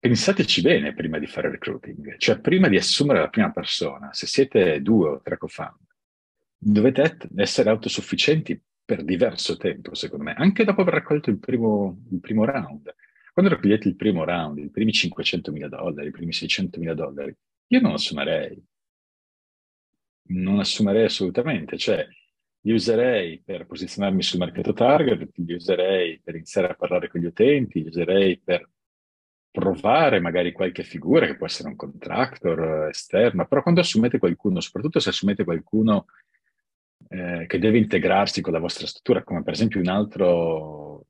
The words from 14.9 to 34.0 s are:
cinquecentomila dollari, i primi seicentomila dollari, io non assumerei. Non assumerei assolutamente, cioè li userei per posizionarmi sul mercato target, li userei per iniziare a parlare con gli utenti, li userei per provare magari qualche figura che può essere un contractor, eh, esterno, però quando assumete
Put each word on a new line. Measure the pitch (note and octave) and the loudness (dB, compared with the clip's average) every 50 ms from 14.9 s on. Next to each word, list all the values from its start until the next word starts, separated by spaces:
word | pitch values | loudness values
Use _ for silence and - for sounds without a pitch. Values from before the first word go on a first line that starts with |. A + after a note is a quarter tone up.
cinquecentomila | A2 - - F2 - - E2 - - F2 - - D2+ D2+ C#2+ D2 | 2 0 -2 -2 -4 -4 -4 -4 -4 -4 -6 -6 -8 -8 -10 -10
dollari, | C#2 C2+ - F2 D2+ C#2+ D2 D2+ | -10 -8 -6 -6 -6 -6 -10 -10
i | |
primi | - - E2+ E2 | -10 -8 -8 -6
seicentomila | D#2+ - D#2+ D#2+ - - F#2 F2 - E2+ E2+ E2 D#2+ | -6 -6 -4 -4 -2 -2 -2 -6 -6 -6 -6 -6 -4
dollari, | D#2 D#2+ C#2 C#2 C#2+ C#2+ C#2+ - _ _ _ _ _ _ _ | -4 -6 -8 -8 -10 -10 -10 -12 _ _ _ _ _ _ _
io | B3 B3+ | 2 4
non | B3 - | 4 2
assumerei. | E2 D2 - - - D2 C#2+ D2+ D#2 - - - - - _ _ _ _ _ _ _ _ _ _ _ _ _ _ _ _ _ _ _ _ _ _ _ _ _ _ _ _ _ _ _ _ _ _ | 0 -2 -4 -6 -4 -4 -4 -2 -2 -2 -4 -6 -12 -16 _ _ _ _ _ _ _ _ _ _ _ _ _ _ _ _ _ _ _ _ _ _ _ _ _ _ _ _ _ _ _ _ _ _
Non | F#2+ F#2 F#2 F#2+ G2+ G2+ | -6 -4 -2 0 0 0
assumerei | G#2 - - - A2 G2+ G2+ A2 A2+ | 0 -2 0 0 2 2 4 4 4
assolutamente, | G2+ - - G2 F2+ F2+ - B2 D#3 C#3+ F#2 D#2 - - E2+ | 2 2 -2 -4 -2 -2 -2 -2 -2 -4 -4 -6 -8 -8 -6
cioè | - - G#2 E2 - - - _ _ _ _ _ _ _ _ _ _ | -2 -2 0 -2 -2 -8 -10 _ _ _ _ _ _ _ _ _ _
li | G#2 | 0
userei | A2+ A2 - A2+ A2+ A2 B2 B2+ A#2+ G#2+ F#2 E2+ D#2+ E2 | 0 2 2 2 2 2 2 2 2 0 -2 -4 -8 -14
per | _ - G2 E2+ E2 | _ -12 -12 -12 -12
posizionarmi | _ F2+ D2+ F#2 F2+ - - G2+ G2 F#2+ F#2 | _ -12 -10 -10 -10 -6 -2 -2 0 0 0
sul | - - - F2+ | 0 0 -2 -2
mercato | F2+ D#2+ - - - - | -4 -4 -4 -4 -2 -2
target, | A2 - A#2 B2 C#3+ D#3 D#3+ C3 A2 D#2+ E2 - _ | 0 2 4 4 4 4 4 2 0 -2 -4 -12 _
li | - F2 E2 F2 | -10 -8 -8 -8
userei | F2 - - F#2 F2 F2+ F#2+ G2 F#2+ F2+ E2 D#2+ - | -8 -2 -2 0 0 2 2 2 0 0 -2 -4 -10
per | _ - E2 | _ -14 -14
iniziare | E2 D#2+ - - G2+ F2+ F2+ | -14 -14 -4 -2 -2 0 0
a | - | -2
parlare | _ F2+ F2+ F2+ F2+ E2+ - | _ -4 -2 -2 -2 -2 -4
con | _ F2 | _ -4
gli | E2+ | -6
utenti, | E2+ E2 - G#2+ C3 D3 C#3+ B2 G2+ - - | -6 0 2 4 4 4 2 0 -2 -4 -6
li | D#2 D#2+ | -6 -4
userei | D#2+ F2 E2+ E2 F#2 G2 G2 F#2+ F2 - | -4 -4 0 2 4 4 4 4 2 0
per | _ - - - - _ _ _ _ _ _ _ _ _ _ _ _ _ _ _ _ _ | _ -2 -2 -2 -2 _ _ _ _ _ _ _ _ _ _ _ _ _ _ _ _ _
provare | _ F2 F2 G2 F#2 D#2 - G#2 A#2+ D#3 E3 C#3+ A2+ F#2+ | _ -2 -2 -2 -2 0 0 2 4 4 4 4 4 2
magari | F2 F2 E2 F2+ F2 F2 | 0 0 0 0 -2 -2
qualche | E2+ - G2 F2+ E2+ - | -2 -2 -4 -4 -4 -8
figura | E2+ - - E2 C#2+ D#2+ C3 D#3+ B2+ | -12 -10 -12 -10 -2 2 4 4 4
che | D#2+ C#2 | 2 -2
può | - D#2+ | -6 -8
essere | - - - - D2+ | -8 -8 -8 -10 -12
un | - | -12
contractor, | - - C#2 - - - - - A2+ B2+ B2+ - - - F2 E2 D#2+ E2 D#2+ D#2 D#2 D2+ | -12 -14 -14 -14 -14 -12 -6 -2 -2 -2 -2 -4 -6 -4 -2 -2 -2 -2 -2 -2 -2 -2
eh, | D2+ | -4
esterno, | - - - - - F#2+ A2+ A#2+ A2 F2+ F2 | -6 -10 -12 -2 2 4 4 4 2 0 -2
però | - - D3+ | 2 0 0
quando | - E3+ F3 E3+ | 2 4 4 4
assumete | - - - G#2+ | 4 2 2 2